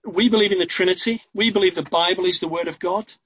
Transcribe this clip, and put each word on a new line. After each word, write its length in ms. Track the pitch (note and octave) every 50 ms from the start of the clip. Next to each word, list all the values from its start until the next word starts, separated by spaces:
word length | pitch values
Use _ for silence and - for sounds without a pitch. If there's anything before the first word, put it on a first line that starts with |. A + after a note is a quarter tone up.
| -
We 240 | A3+ E3 F#3 A3+ B3
believe 240 | A3 G#3+ G#3 G3
in 80 | G3+ F#3
the 60 | E3+
Trinity. 560 | E3+ - - F#3 F3+ F#3 - - A#3 A#3 A3+ - _ _
We 160 | G3+ A3 A3+
believe 240 | G3 G#3 G3 F#3 F3+
the 80 | E3
Bible 440 | D3 - - E3 E3+ F3 F#3 F3+ F#3
is 120 | F#3 F3 -
the 80 | E3+
Word 220 | D#3+ D#3+ E3+ E3+ E3+
of 100 | D#3 -
God. 320 | - F3 F#3 G#3+ G#3+ - - _ _